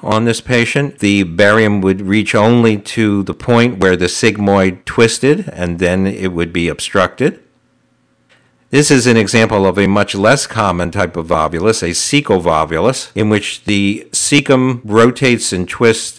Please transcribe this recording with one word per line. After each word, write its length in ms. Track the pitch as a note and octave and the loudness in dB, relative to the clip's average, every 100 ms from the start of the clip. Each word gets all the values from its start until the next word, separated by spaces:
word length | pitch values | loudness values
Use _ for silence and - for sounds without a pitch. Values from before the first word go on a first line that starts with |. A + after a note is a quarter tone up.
on 220 | - G#2+ A#2 | -4 -2 0
this 160 | A2+ | -2
patient, 580 | - B2 A2+ C#3+ C#3 - | -2 0 0 -2 -4 -2
the 240 | G2+ G2+ | 0 0
barium 560 | F#2 E2+ G2+ A2+ G#2+ G#2 | 0 2 4 4 2 2
would 220 | F#2+ F#2+ | 0 0
reach 340 | G2 G#2+ G#2 A2+ | 0 -2 0 2
only 420 | G#2+ A#2+ A2+ G#2 | 2 4 2 0
to 440 | - - A2 G2+ | -4 -2 0 0
the 100 | F#2+ | -2
point 460 | E2+ - A#2 A#2+ F#2+ | -6 0 2 2 2
where 160 | F#2 F2+ | 0 2
the 120 | F2+ | 0
sigmoid 760 | - A#2 G2+ G2+ G2 F#2+ F#2 | 0 -2 0 2 2 2 -2
twisted, 640 | - - A2+ - C3 E3 F#3 | -6 0 0 2 0 0 -4
and 320 | - F2 E2+ | -8 -6 -2
then 260 | F2+ F#2 F#2+ | -2 0 -2
it 280 | G2 F#2+ | -4 -6
would 180 | E2+ E2+ | -4 -4
be 160 | F2+ E2+ | -4 -4
obstructed. 720 | - - G2+ F2+ - C3 - _ _ _ _ _ _ _ _ _ _ _ _ _ | -4 -4 0 0 0 -4 -4 _ _ _ _ _ _ _ _ _ _ _ _ _
This 200 | C3+ D3 | 0 4
is 160 | C#3 A#2+ | 4 4
an 120 | A2+ | 2
example 500 | G2 A#2 A2 G#2+ G2 | 2 2 2 2 2
of 100 | F2+ | 2
a 80 | F#2+ | 2
much 300 | G2+ G2+ G2 | 2 0 0
less 320 | G#2 C#3 - | 2 2 -2
common 420 | A#2 G2+ F2 E2+ | -4 -2 -2 -4
type 260 | G2+ F2 E2+ | -4 -4 -4
of 120 | E2 | -4
volvulus, 560 | E2 D#2 E2 G#2 A2 | -2 0 0 0 0
a 80 | E2+ | -2
cecal 500 | E2+ - C#3+ C#3+ G2 | -4 -2 -2 0 0
volvulus, 720 | E2+ D#2+ D#2 D#2+ G#2+ B2+ - | 2 0 0 -2 -2 -2 -6
in 160 | G2 G#2+ | -4 0
which 360 | G#2+ - - - | 0 -2 -8 -4
the 420 | G2+ G2 A2 - | -2 0 -4 -6
cecum 680 | - - C#3+ C#3 C3 B2+ B2 | -8 0 0 2 2 2 -4
rotates 680 | G#2+ G#2+ A#2+ A#2+ C3+ A#2 - | -2 2 2 2 0 0 -2
and 160 | F#2 F2+ | -4 -6
twists 480 | - A#2 A2 - | 0 0 0 -4